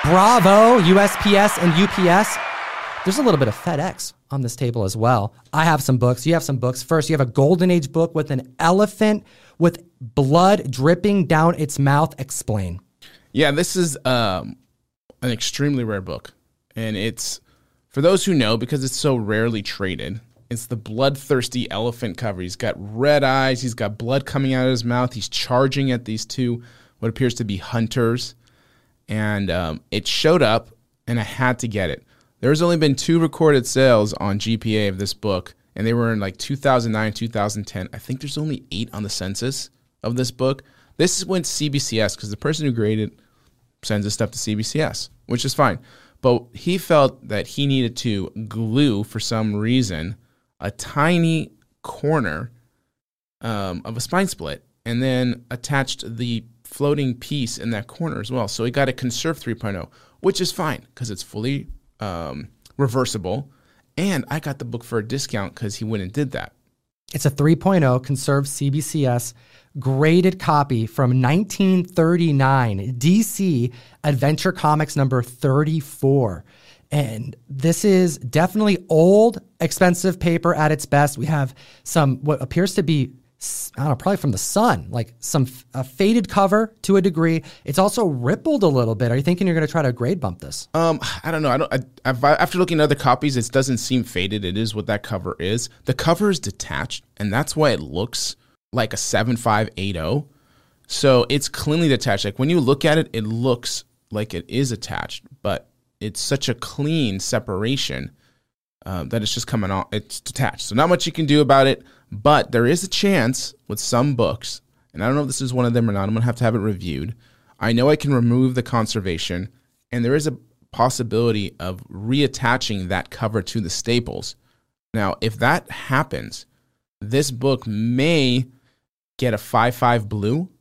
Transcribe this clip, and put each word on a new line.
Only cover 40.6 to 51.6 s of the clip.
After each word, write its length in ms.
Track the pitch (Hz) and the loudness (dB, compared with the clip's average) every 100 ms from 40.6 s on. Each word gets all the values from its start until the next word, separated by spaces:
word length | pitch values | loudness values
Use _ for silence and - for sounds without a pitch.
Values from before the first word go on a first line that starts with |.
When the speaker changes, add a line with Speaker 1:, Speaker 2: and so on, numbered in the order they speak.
| - _ _ _ | -10 _ _ _
Speaker 2:
This 260 | 175 - | 0 0
went 220 | 185 190 165 | -2 -4 -4
C 240 | - 151 | -4 -2
B 100 | 139 | -2
C 220 | - 110 | -2 0
S 120 | 104 | 0
'cause 160 | - 104 | -2 -10
the 60 | 104 | -6
person 300 | 143 156 151 | -4 -2 -2
who 80 | |
graded 480 | 117 107 110 107 _ _ _ _ _ _ _ | 0 0 0 -2 _ _ _ _ _ _ _
sends 200 | - 104 | -4 -2
his 100 | 101 | -2
stuff 180 | - 107 | -2 -4
to 60 | - | -4
C 160 | - | -4
B 100 | 107 | -4
C 180 | 113 151 | -4 -2
S, 300 | 151 - - _ - | -4 -4 -12 _ -6
which 180 | 120 135 | -4 -4
is 80 | |
fine. 260 | - 135 90 - - _ _ | 0 0 0 -10 -20 _ _
But 240 | 131 120 120 | 2 2 -2
he 240 | - - 185 | -8 -4 -4
felt 480 | - 160 135 - - | 2 4 4 0 -8
that 180 | 101 - | -6 -6
he 200 | - 143 | -2 0
needed 280 | 135 120 120 | 2 0 -2
to 340 | 123 104 92 101 110 | -4 -2 -4 -10 -10
glue, 560 | 107 113 120 143 101 107 | -6 -2 2 2 2 -2
for 160 | 110 | -6
some 340 | - 113 110 104 | -4 -2 -2 -2
reason, 600 | 110 127 113 82 85 107 _ _ _ _ | 0 0 0 -4 -8 -10 _ _ _ _
a 60 | 101 | -10
tiny 840 | - - 240 302 175 165 160 - _ | -8 -8 -2 2 2 2 0 -4 _